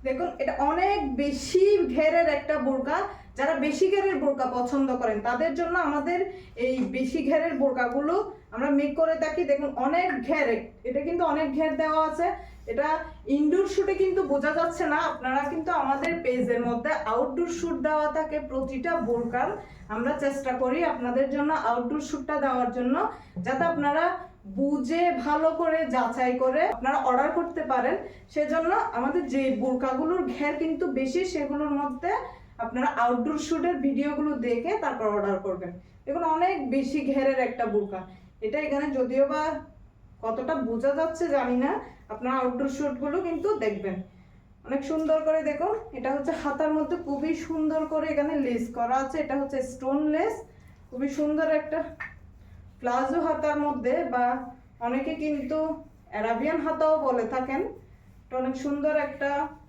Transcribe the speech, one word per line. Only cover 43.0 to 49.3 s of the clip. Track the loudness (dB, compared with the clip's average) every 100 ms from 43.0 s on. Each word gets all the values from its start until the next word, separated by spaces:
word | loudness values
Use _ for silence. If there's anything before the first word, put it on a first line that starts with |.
| -2 -2 -2
কিন্তু | -2 0 0
দেখবেন। | 0 -2 -6 -6 -10 -16 -20 -20 -20 -20 -6
অনেক | -4 -2
সুন্দর | -2 2 2 2
করে | 0 0
দেখুন, | -2 -2 -2 -6 -8
এটা | -4
হচ্ছে | -2 -2 -2
হাতার | -4 0 2 2
মধ্যে | 0 -4 -4
খুবই | -2 0 -2 -2
সুন্দর | 0 0 0 0
করে | -2 0
এখানে | 0 0 0 0
লেস | -2 -4 -2
করা | 0 0
আছে। | 0 -4
এটা | -2